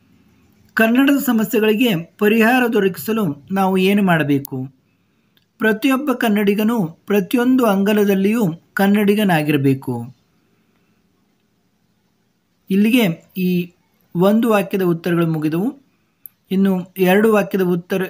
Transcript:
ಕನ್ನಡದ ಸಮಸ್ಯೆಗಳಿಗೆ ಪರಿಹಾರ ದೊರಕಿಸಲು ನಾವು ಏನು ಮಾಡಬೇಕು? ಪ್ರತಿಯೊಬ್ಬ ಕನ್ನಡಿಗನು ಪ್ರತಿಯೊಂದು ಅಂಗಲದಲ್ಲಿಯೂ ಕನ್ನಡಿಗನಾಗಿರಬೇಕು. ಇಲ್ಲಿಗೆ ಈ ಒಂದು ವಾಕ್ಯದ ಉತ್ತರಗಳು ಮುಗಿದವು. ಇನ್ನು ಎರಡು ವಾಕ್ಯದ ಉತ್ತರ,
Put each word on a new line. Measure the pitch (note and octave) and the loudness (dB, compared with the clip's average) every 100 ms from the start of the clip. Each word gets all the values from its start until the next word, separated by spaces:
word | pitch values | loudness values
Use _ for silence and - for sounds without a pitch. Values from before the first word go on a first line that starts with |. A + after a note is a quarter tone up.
| _ _ _ _ _ _ _ | _ _ _ _ _ _ _
ಕನ್ನಡದ | - A3+ B3 C#4 C#4 | -2 0 2 2 0
ಸಮಸ್ಯೆಗಳಿಗೆ | A#3 A3+ G#3+ A3+ A3 G#3+ B3 E3+ E3 - | 0 -2 0 0 0 0 0 -2 -6 -2
ಪರಿಹಾರ | G#3 A3+ A3 B3+ A#3+ | 0 2 2 2 0
ದೊರಕಿಸಲು | G#3+ G3 F3+ - A3 F#3+ C#3 - | 0 -2 -2 -6 -4 -4 -6 -6
ನಾವು | F#3+ F#3+ F#3+ | -2 0 0
ಏನು | F#3 G#3 | 0 2
ಮಾಡಬೇಕು? | F#3+ E3 C#3+ C#3 C#3 C3+ C3 - _ _ _ _ _ _ _ _ | 2 0 0 -2 -4 -10 -12 -16 _ _ _ _ _ _ _ _
ಪ್ರತಿಯೊಬ್ಬ | G#3+ G#3+ C#4 C4 D4+ | -2 0 0 -2 -2
ಕನ್ನಡಿಗನು | B3 A#3+ G#3 G3+ G#3 G#3+ A#3+ D#3+ - - | -2 -2 0 0 0 0 -2 -4 -8 -2
ಪ್ರತಿಯೊಂದು | G3+ F#3 B3+ B3 B3+ | -2 0 0 2 2
ಅಂಗಲದಲ್ಲಿಯೂ | A#3 G3 G3 G#3 G3+ G3 G3 A3+ G3 D#3+ _ | 2 2 2 2 2 2 0 0 -2 -4 _
ಕನ್ನಡಿಗನಾಗಿರಬೇಕು. | - G3 G#3 G3+ G#3 G3+ D#3+ D3+ D3+ C#3 C3+ - A#2+ A#2 - _ _ _ _ _ _ _ _ _ _ _ _ _ _ _ _ _ _ _ _ _ _ _ _ - | -2 2 2 2 2 2 0 0 0 0 0 -4 -10 -10 -18 _ _ _ _ _ _ _ _ _ _ _ _ _ _ _ _ _ _ _ _ _ _ _ _ -4
ಇಲ್ಲಿಗೆ | G3 A3 B3+ G#3 E3 _ - | 0 2 2 0 -2 _ -6
ಈ | F3+ F3+ F3 _ _ _ _ E3+ | -2 -2 -4 _ _ _ _ 0
ಒಂದು | F#3+ G#3+ A#3 | 2 2 2
ವಾಕ್ಯದ | G#3 G3 G3+ | 0 -2 -2
ಉತ್ತರಗಳು | F3+ E3 F3 E3+ E3+ | -2 -2 -2 -2 0
ಮುಗಿದವು. | D#3+ D3+ D#3+ A3+ - _ _ _ _ - _ _ | -2 -4 -4 -4 -8 _ _ _ _ -20 _ _
ಇನ್ನು | F#3+ G3 F#3 F3 - | 0 0 0 -6 -2
ಎರಡು | F3+ G3 A3+ | 2 4 4
ವಾಕ್ಯದ | G#3+ G3 G3 | 2 0 -2
ಉತ್ತರ, | F#3 F3+ - F#3+ F#3 | -2 -2 -4 -6 -6